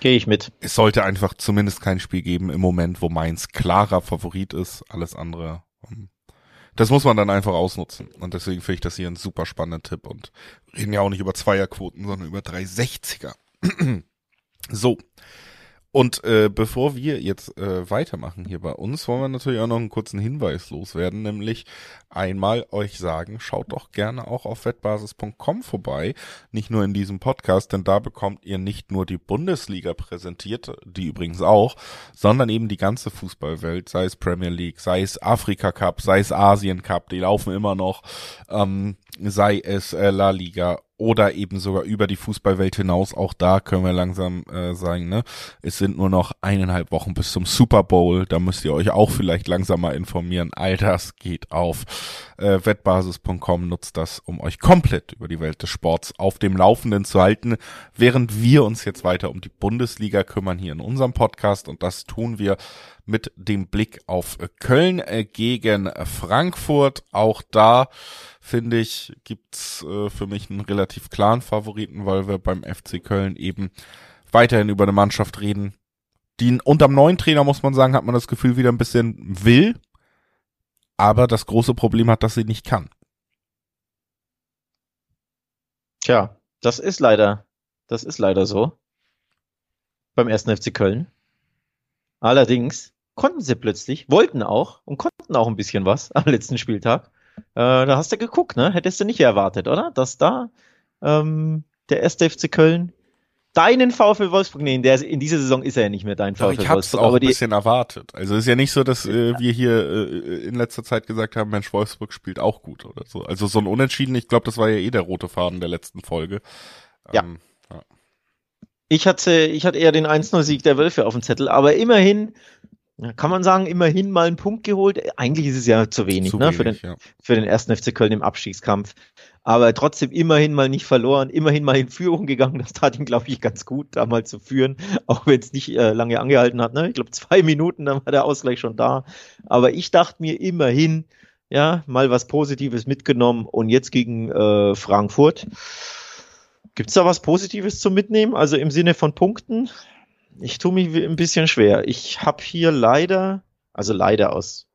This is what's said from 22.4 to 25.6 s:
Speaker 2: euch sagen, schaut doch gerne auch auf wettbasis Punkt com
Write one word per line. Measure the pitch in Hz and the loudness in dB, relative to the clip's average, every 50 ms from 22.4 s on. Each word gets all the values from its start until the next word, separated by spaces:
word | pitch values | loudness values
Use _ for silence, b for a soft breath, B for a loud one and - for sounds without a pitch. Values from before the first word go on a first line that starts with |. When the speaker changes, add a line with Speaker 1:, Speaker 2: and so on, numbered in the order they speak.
| 95 104 113 120 - - | -2 -2 -2 -2 -4 -6
Speaker 2:
euch | - 104 104 104 - | -6 -6 -6 -6 -8
sagen, | - 90 85 80 80 85 92 104 117 | -8 -6 -6 -6 -6 -8 -12 -14 -16
schaut | - - - - - - | -12 -10 -10 -10 -10 -10
doch | - - - _ | -12 -14 -14 _
gerne | _ 104 104 110 123 127 - | _ -6 -6 -4 -6 -10 -10
auch | - 117 - - | -10 -10 -10 -8
auf | 110 113 - - | -10 -12 -8 -8
wettbasis | 120 - - - 107 107 107 107 101 | -8 -8 -6 -4 -4 -4 -4 -6 -12
Punkt | - - - 104 - | -14 -14 -14 -14 -14
com | _ - - 175 240 | _ -6 -6 -6 -6